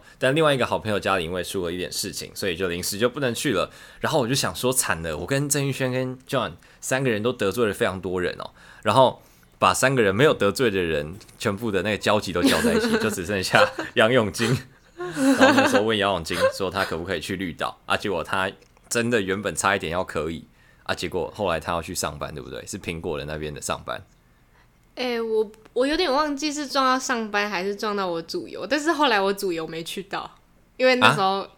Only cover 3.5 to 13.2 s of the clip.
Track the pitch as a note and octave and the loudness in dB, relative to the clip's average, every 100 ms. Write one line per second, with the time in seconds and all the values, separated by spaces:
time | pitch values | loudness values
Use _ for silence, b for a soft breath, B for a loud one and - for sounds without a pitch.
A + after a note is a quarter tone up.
3.5 | F#2 D2+ B B B - D#3 A#2 C3+ A2 | 0 0 B B B 0 0 2 0 -2
4.5 | F#2 B2 C3 - E2 E2 D#2 F2 C#3 C#3+ | -2 0 0 0 -2 -4 -6 -2 -2 2
5.5 | C#3+ C#3 C3+ C3 B2+ B2+ B2+ - C3 G2+ | 2 0 -2 -2 -2 -4 -8 -6 -2 -2
6.5 | E2 B B - C3 C3+ G#2+ A2+ - G2+ | -6 B B -4 0 0 2 0 0 0
7.5 | A2+ A2+ F#2 A2 F#2 F#2 F#2 F2 - - | 2 0 2 0 0 -4 -2 -2 -4 -12
8.5 | B B B G#2+ A2+ B2 - b b _ | B B B 0 4 4 2 b b _
9.5 | _ F#2+ F#2 B2+ C3+ G2+ G2 D3 - G2+ | _ 2 4 2 4 4 4 4 4 2
10.5 | G2 B2 F#2+ F2 D2+ D2 G2 - - A2+ | 2 0 2 0 -2 -4 -10 -18 -6 -4
11.5 | G2+ A#2 F#2+ G2 G2 G#2+ G#2 G2 F2+ - | -2 -2 0 0 0 2 0 0 2 4
12.5 | E2+ D#2+ - A#3 A3 A2 G2+ | 4 2 2 0 0 0 -2